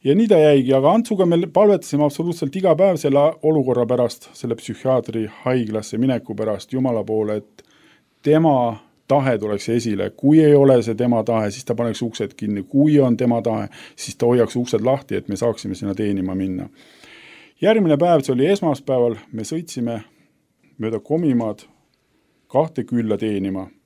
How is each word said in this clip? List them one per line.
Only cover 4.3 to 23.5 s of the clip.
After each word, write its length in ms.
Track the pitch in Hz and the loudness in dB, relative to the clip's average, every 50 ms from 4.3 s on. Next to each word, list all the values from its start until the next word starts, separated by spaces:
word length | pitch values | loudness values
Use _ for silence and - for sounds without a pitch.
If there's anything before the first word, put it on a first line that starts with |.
| - | -18
selle 200 | - - 120 117 | -12 -8 -8 -8
psühhiaatri 720 | - - - 107 - - 131 131 123 110 - 113 113 110 104 - - - | -8 -8 -12 -12 -6 -2 0 0 0 -2 -4 -6 -6 -6 -8 -10 -6 -4
haiglasse 540 | 127 127 127 117 104 107 110 104 - - 110 | -2 0 0 -2 -2 -4 -6 -6 -6 -4 -2
mineku 380 | 123 131 127 113 - - 110 | 0 0 -2 -2 -6 -10 -8
pärast 360 | 101 110 110 104 98 - _ | -6 -4 -4 -4 -6 -8 _
Jumala 320 | 131 131 131 131 117 110 98 | -6 -4 -2 -2 -2 -4 -4
poole, 340 | 110 110 110 107 107 107 107 | -4 -4 -2 -2 -2 -4 -6
et 240 | 104 _ _ - _ _ _ _ _ _ _ _ _ _ _ _ | -8 _ _ -20 _ _ _ _ _ _ _ _ _ _ _ _
tema 540 | _ 143 143 160 165 160 139 127 123 117 113 104 _ _ _ _ _ - | _ 2 2 4 4 4 2 2 0 -2 -4 -8 _ _ _ _ _ 0
tahe 300 | 135 143 131 135 120 104 | 0 2 2 0 -2 -2
tuleks 300 | 104 107 104 101 - - | -2 -4 -6 -4 -4 -2
esile. 380 | 117 120 113 120 104 98 92 98 - | -2 -2 -2 -2 -4 -4 -4 -6 -6
Kui 260 | - - 139 151 160 156 | 0 2 4 6 6 6
ei 100 | 147 147 | 6 6
ole 240 | 143 139 135 131 123 | 6 8 6 6 4
see 140 | 110 117 110 | 2 0 -2
tema 260 | 104 120 120 120 113 107 | -2 0 0 2 0 0
tahe, 260 | 120 113 113 107 104 | 0 0 0 0 -2
siis 120 | 98 - - | -6 -8 -8
ta 120 | - 117 | -6 -4
paneks 260 | 113 120 117 107 - 120 | -4 -4 -4 -4 -6 -8
uksed 320 | 113 - - 110 101 - | -8 -6 -6 -8 -8 -8
kinni. 260 | - 110 104 104 101 92 _ | -8 -6 -6 -6 -6 -6 _
Kui 300 | - 139 147 156 147 143 | 0 2 4 6 6 4
on 160 | 135 123 117 | 4 4 2
tema 240 | 110 131 120 120 117 107 | 0 2 0 0 0 0
tahe, 240 | 117 110 110 104 - - - - - _ | -2 -2 -2 -6 -8 -12 -20 -20 -20 _
siis 200 | - - - - | -16 -14 -14 -6
ta 120 | _ 120 120 | _ 0 2
hoiaks 280 | 123 123 113 110 - | 4 2 2 0 0
uksed 280 | 123 120 - - 104 107 | -6 -4 -2 -2 -2 0
lahti, 320 | 127 135 135 - _ 101 | 0 -2 -2 -4 _ -8
et 120 | 95 - - | -8 -6 -6
me 120 | 101 95 | -6 -4
saaksime 360 | 117 120 107 - - 98 95 | -2 -4 -4 -4 -8 -10 -10
sinna 200 | - - 101 95 | -8 -8 -8 -6
teenima 400 | 101 107 101 101 95 92 95 92 | -4 -4 -4 -4 -4 -4 -4 -4
minna. 320 | 95 95 95 92 92 90 - _ _ - _ _ _ - - - - - - - - - _ _ _ | -4 -6 -6 -6 -8 -10 -12 _ _ -20 _ _ _ -20 -20 -20 -20 -20 -20 -20 -20 -20 _ _ _
Järgmine 360 | 160 196 220 220 196 160 151 143 | 0 2 2 2 2 2 2 2
päev, 240 | 175 175 170 151 131 | 2 2 2 2 2
see 80 | - 131 | 0 0
oli 120 | 123 135 170 | 0 0 0
esmaspäeval, 640 | 202 196 185 160 139 - - - 131 127 120 120 110 101 - _ | 0 0 -2 -4 -4 -4 -4 -4 0 0 0 0 -2 -6 -12 _
me 120 | - 110 107 - | -12 -12 -10 -8
sõitsime 540 | 156 165 170 - - 127 117 117 117 107 - _ _ _ _ _ _ _ _ _ _ _ _ _ _ - | -8 -10 -10 -10 -8 -8 -6 -6 -6 -8 -12 _ _ _ _ _ _ _ _ _ _ _ _ _ _ -8
mööda 200 | 110 113 110 104 | -6 -6 -6 -6
Komimaad 640 | _ - 147 165 175 151 127 120 117 110 101 - - _ _ _ _ _ _ _ _ _ _ _ _ _ _ _ _ _ - | _ -4 -4 0 0 0 0 0 -2 -2 -6 -10 -16 _ _ _ _ _ _ _ _ _ _ _ _ _ _ _ _ _ 0
kahte 300 | 135 160 160 165 135 120 | 0 0 0 -4 -8 -6
külla 320 | - 127 120 113 110 107 98 | -2 -2 -2 0 -2 -2 -2
teenima. 480 | 110 110 104 98 95 98 | -2 -4 -2 -2 -4 -4